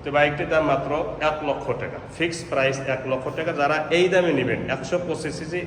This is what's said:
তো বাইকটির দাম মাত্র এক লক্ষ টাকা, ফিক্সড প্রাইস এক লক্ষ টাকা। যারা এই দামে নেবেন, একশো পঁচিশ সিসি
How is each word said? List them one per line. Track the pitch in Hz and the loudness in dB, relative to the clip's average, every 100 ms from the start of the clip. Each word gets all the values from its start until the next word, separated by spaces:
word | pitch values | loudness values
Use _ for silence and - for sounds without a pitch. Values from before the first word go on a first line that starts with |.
তো | 151 147 | 2 4
বাইকটির | 147 143 165 | 4 2 0
দাম | 160 151 | 2 4
মাত্র | 135 - 147 - - 151 | 2 0 -2 -2 0 0
এক | 156 143 | 0 -2
লক্ষ | 131 - 120 | -2 -2 -4
টাকা, | 90 85 - - | -4 -8 -12 -2
ফিক্সড | 165 170 - | -2 -2 -4
প্রাইস | 139 135 135 131 | 0 2 0 -2
এক | 131 131 | -4 -2
লক্ষ | 127 151 147 | -2 -2 -4
টাকা। | 160 151 | -4 0
যারা | 143 156 147 165 | 2 2 2 4
এই | 180 | 4
দামে | 185 175 143 | 4 4 2
নেবেন, | 120 110 - | 2 -2 -2
একশো | 131 - 175 175 | -4 -2 -2 -2
পঁচিশ | 151 151 131 | -4 -4 -6
সিসি | 156 175 | -6 -6